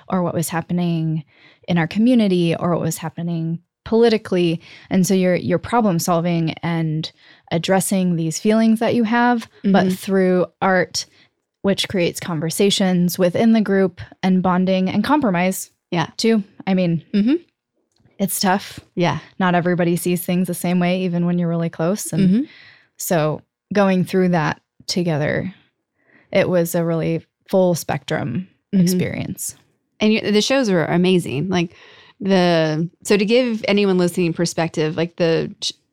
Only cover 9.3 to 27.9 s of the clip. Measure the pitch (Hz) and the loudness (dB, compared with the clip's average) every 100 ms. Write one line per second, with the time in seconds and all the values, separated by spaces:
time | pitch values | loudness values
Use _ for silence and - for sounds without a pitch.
9.3 | 240 - _ 196 190 185 185 - 190 185 | 0 -4 _ 2 2 2 -2 -2 2 2
10.3 | 180 165 _ 190 185 - - - _ _ | 2 0 _ 0 0 0 -6 -10 _ _
11.3 | _ _ _ 202 190 - 190 165 - - | _ _ _ -2 -2 -2 -2 -2 -4 -6
12.3 | 156 160 - 202 - 185 180 175 - 180 | -4 -4 0 2 2 2 2 2 2 0
13.3 | - 226 226 202 196 190 - - - 190 | 2 4 4 2 2 0 -2 -16 -4 0
14.3 | 185 185 180 185 185 185 208 220 294 247 | 2 2 2 2 0 0 0 0 2 2
15.3 | 175 185 185 - _ _ 175 - - 226 | 0 0 -2 -10 _ _ -4 -2 -2 0
16.3 | 220 202 - - 185 180 165 - 202 214 | 0 -2 -8 -2 0 0 -2 -2 0 2
17.3 | 339 - _ _ _ _ _ _ - 196 | 0 -4 _ _ _ _ _ _ -6 -4
18.3 | - 196 185 - - - - 170 147 - | 0 0 0 -2 -16 -10 -2 -2 -2 -8
19.3 | - 185 175 175 175 170 170 180 175 - | -2 0 2 2 0 0 0 -2 -2 -2
20.3 | 180 180 170 175 180 175 185 185 175 175 | -2 -2 -4 -2 0 2 0 -2 -2 0
21.3 | 175 170 170 165 - 165 208 - 160 185 | 0 0 -2 -4 -2 -2 -2 -2 0 4
22.3 | 214 302 - - - _ - - 175 151 | 2 0 -10 -20 -20 _ -12 -2 0 0
23.3 | 156 - _ _ 196 196 185 170 190 185 | -4 -12 _ _ 0 2 2 0 0 2
24.3 | 175 147 - _ _ - 190 175 147 147 | 2 0 -4 _ _ -6 -4 -2 -2 -2
25.3 | - 185 - _ _ _ _ _ _ _ | -2 -6 -12 _ _ _ _ _ _ _
26.3 | 196 170 180 170 175 165 165 160 160 - | -2 0 0 0 -2 -2 -2 -2 -4 -8
27.3 | _ - 196 185 175 - | _ -2 2 2 0 -4